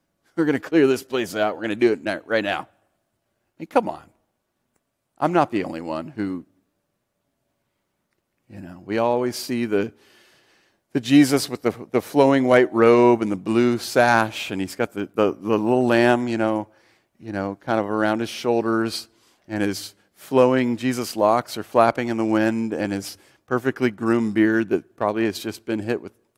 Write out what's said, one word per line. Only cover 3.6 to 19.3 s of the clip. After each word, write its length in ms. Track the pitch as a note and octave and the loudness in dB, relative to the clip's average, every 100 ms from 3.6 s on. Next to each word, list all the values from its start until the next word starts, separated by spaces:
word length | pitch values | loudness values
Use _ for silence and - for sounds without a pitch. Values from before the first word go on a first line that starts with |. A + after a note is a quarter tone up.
mean, 60 | E3 | -4
come 200 | C4+ G#3+ | -2 -2
on. 220 | D#2 - _ _ _ _ _ _ _ _ _ _ - | -6 -16 _ _ _ _ _ _ _ _ _ _ -6
I'm 120 | D3+ | -2
not 160 | F3 D3 | 0 0
the 140 | A2 | -2
only 180 | F2 D#2+ | -4 -8
one 260 | E2+ D#2+ E2+ | -8 -8 -8
who, 380 | C3 G2 F#2 - _ _ _ _ _ _ _ _ _ _ _ _ _ _ _ _ _ _ _ _ | -8 -8 -8 -12 _ _ _ _ _ _ _ _ _ _ _ _ _ _ _ _ _ _ _ _
you 120 | G#2 | -20
know, 220 | F2+ F2+ F#2 | -18 -16 -6
we 100 | A2 | -2
always 400 | A#2 A#2+ B2 A#2+ | 0 0 -2 -4
see 300 | - B2 A#2 | -6 -4 0
the, 260 | G#2 A2 A2+ _ _ _ _ _ _ _ _ _ | 0 -2 -6 _ _ _ _ _ _ _ _ _
the 80 | C#3 | -6
Jesus 460 | A#2 C#3+ C#3 C#3 - | 4 6 6 4 -2
with 140 | B2 | -4
the, 120 | A#2 A#2+ - | -4 -4 -4
the 100 | B2 | -4
flowing 440 | - C#3+ C#3 C#3 | 0 4 4 4
white 280 | B2+ B2 B2 | 4 4 4
robe 480 | A2+ A2+ A#2+ A#2+ A#2+ | 4 6 8 6 4
and 100 | G#2+ | 0
the 60 | G2+ | -4
blue 400 | F#2+ A2+ B2 A#2+ | -2 2 2 0
sash, 760 | - C3 A#2+ A#2 A2 - - | -2 2 4 4 0 -4 -8
and 120 | F#2+ | -6
he's 140 | F#2+ - | -6 -6
got 160 | A#2 | -8
the, 180 | G2+ F#2+ | -6 -6
the, 180 | - G#2 | 0 0
the 260 | - G2 G#2+ | 0 -2 0
little 280 | G#2+ B2+ B2 | 2 0 2
lamb, 400 | A#2 A#2+ A#2+ B2 | 2 4 2 0
you 120 | A2+ | -2
know, 300 | A2 A2 G#2 _ _ _ _ _ | -2 -2 -6 _ _ _ _ _
you 140 | A2+ | -12
know, 260 | G2+ G2 G2 | -8 -8 -8
kind 180 | - A2+ | -4 -4
of 120 | G2+ | -2
around 300 | G#2+ G#2+ A2 | -2 -2 -2
his 100 | A#2 | -6
shoulders, 800 | - B2 A#2 A2+ A2+ A2+ - - _ _ | -6 -2 0 0 -2 -2 -6 -14 _ _